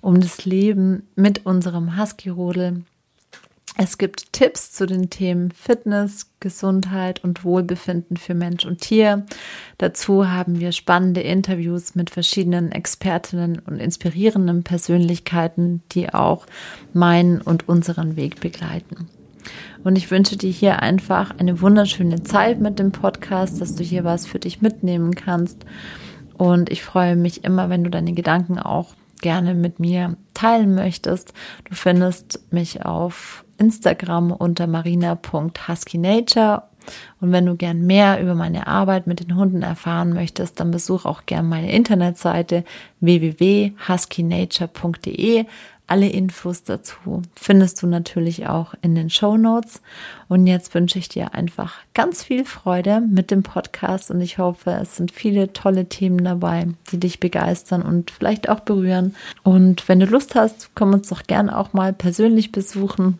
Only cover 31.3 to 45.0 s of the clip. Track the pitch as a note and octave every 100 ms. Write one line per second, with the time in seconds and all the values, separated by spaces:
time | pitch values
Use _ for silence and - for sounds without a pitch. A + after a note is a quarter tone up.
31.3 | - - - - F3+ F#3 F3+ F3+ F3 -
32.3 | - _ F3 E3+ - - E3 F3 - -
33.3 | - _ _ G#3+ A3 - - F3 E3+ E3+
34.3 | F3 F3 E3+ E3+ E3 E3 F3 F3 F3 -
35.3 | D#3 D#3+ - - E3+ - F3 F3 A3 A#3
36.3 | A#3+ A3 G#3 - _ - - - _ F3+
37.3 | F3+ F3+ F3 F3 E3+ F3 F#3+ G3+ G3 F3+
38.3 | E3+ E3 E3 - F#3 G3 F#3+ F#3 F3 F3
39.3 | F3 G3 F3+ E3+ E3 E3 E3+ F3 E3+ E3+
40.3 | - F3 - E3+ F3 - F#3 - F3+ -
41.3 | E3 E3 E3 E3 A3 A#3 G3+ F3 F3 F3
42.3 | E3+ E3+ E3+ E3+ - - _ E3+ F3 D#3+
43.3 | D#3 F3+ G3+ G3+ G3+ - F3+ - - E3+
44.3 | F3 F3+ - E3+ - E3+ E3+